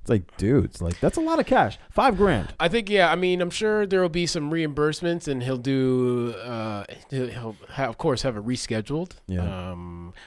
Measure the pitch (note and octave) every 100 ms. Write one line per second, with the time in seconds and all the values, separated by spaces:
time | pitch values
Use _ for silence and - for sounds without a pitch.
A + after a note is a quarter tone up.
0 | - A#2 F2 - F#2+ C#3 - - E2+ F2
1 | D#3 - D#4+ E4 - B3+ B2+ - - -
2 | C4 F#3+ G3 C3+ D#2 - E3 A3 G3 G3+
3 | F3 E3+ F3+ F3+ F3+ F3 G#3+ G#3+ G#3 F#3+
4 | F3+ E3 F3 F3 D3 E3 D#3 C#3 D3+ D3+
5 | F3 E3+ D3+ C3+ B2 C3 A#2+ C3+ C3 B2+
6 | B2 B2 A#2+ G#2+ A#2 A#2 A2 G#2 G2+ -
7 | - C3+ B2+ A#2 A2+ G#2 - - C3+ A2
8 | E3 B2 C#3 G#2+ G#2+ B2 - A2 G#2+ D3
9 | F3+ - - F#2 F2 F#2 F2+ F2 - F2
10 | B2 -